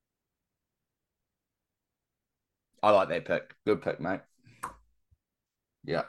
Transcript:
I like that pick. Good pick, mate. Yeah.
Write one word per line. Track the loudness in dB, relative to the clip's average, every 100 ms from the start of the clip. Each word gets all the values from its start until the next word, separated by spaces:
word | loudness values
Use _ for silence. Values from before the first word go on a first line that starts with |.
| _ _ _ _ _ _ _ _ _ _ _ _ _ _ _ _ _ _ _ _ _ _ _ _ _ _ _ _
I | 4
like | 4 4
that | -2 -2
pick. | -4 -4 -6 -2
Good | 0
pick, | -2 -4
mate. | -4 -6 -10 _ -20 -18 -16 -16 _ _ _ _ _ _ _ _ _ _
Yeah. | -6 -6